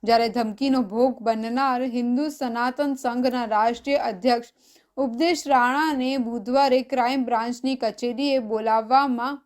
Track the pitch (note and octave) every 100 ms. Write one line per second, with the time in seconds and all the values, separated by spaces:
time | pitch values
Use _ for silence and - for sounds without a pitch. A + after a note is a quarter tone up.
0 | G#3+ A#3 A#3 A#3+ A3+ G#3 C#4 C4 G#3+ G#3+
1 | B3+ B3 A3+ A3 A3+ A#3+ C#4 B3 C4 A#3+
2 | A#3+ B3 D4+ D4 B3+ A#3 B3 B3+ D4 C4+
3 | B3+ A#3+ B3+ B3 A#3 G#3+ A3+ A#3+ - C#4+
4 | - G3 A#3 A#3+ A#3 _ _ _ _ -
5 | C4+ A#3 E4 F4 C#4+ C4+ A#3+ C4+ D#4+ C#4+
6 | B3+ C4+ A#3 A#3 G#3+ C4 C#4 B3+ C4 C4
7 | A#3+ C4+ B3 A#3+ A#3 A#3+ C4 C4 A3+ G#3+
8 | B3 A#3 C#4+ C4+ A3 A3 A3 A3 A3 C4
9 | C#4 A#3+ B3 C#4